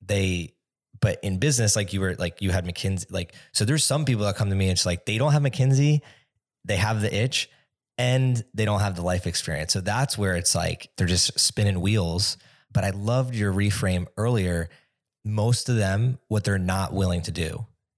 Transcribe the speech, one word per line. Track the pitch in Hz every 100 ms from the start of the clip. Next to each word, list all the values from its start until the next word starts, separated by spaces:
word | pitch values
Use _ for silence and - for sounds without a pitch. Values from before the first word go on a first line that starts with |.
they, | 98 101 95 90 80 _ _ _ _ -
but | 107 -
in | 101 92
business, | 147 123 107 107
like, | 95
you | 95
were, | 95 -
like, | 87 -
you | 95
had | 90 87
McKinsey, | - 98 92 -
like, | 92 90 - -
so | -
there's | 107 151
some | - 147
people | 135 110
that | 104 98
come | 101
to | 95
me | 95
and |
it's | 90
like, | 92 85 -
they | 107
don't | 147
have | 147
McKinsey, | 143 120 131 135 147 151 - - _ _ _ _
they | - 92
have | 107 110
the | 104 98
itch, | 131 - - _ _ _ _ -
and | 123 131 131 120 -
they | 110
don't | 107 101
have | 101 87
the |
life | 87 90 87
experience. | - - 76 78
So | 95
that's | 90 113 139 -
where | 98 87
it's | - 85
like, | 85 82 - -
they're | 90
just | 90 - -
spinning | - - 101 92
wheels. | 95 107 85 87 - - - _ _
But | -
I | 101
loved | 98 107 127 127
your | 117 101
reframe | 95 104 - 98 90 87 -
earlier. | 113 117 90 85 82 - _ _ _ _
Most | 107 107 110 120 -
of | 117
them, | 95 101 123 127 -
what | 107
they're | 101 98
not | 92 95 90
willing | 95 92 87
to | 82
do. | 85 80 80 113 _ _